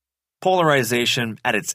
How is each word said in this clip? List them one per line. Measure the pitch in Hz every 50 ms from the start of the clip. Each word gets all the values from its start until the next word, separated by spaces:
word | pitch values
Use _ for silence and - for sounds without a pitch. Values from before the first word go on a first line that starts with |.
| _ _ _ _ _ _ _ -
Polarization, | - 185 185 180 170 156 143 135 120 107 123 120 120 117 - 127 120 113 107 - -
at | 123 113
its | 101 - - -